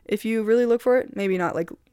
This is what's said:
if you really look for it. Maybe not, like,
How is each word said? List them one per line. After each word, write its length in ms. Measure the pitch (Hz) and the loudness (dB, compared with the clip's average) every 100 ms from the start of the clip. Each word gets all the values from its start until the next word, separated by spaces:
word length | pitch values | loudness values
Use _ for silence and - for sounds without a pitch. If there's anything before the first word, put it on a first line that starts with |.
| - | -6
if 180 | 208 | -6
you 200 | 220 226 | -2 -2
really 240 | 214 233 240 | 2 2 4
look 120 | 233 | 2
for 200 | 254 254 | 2 0
it. 160 | - 196 | 0 -4
Maybe 240 | 196 185 | -2 0
not, 160 | 175 - | -2 -4
like, 160 | 170 - _ | -6 -10 _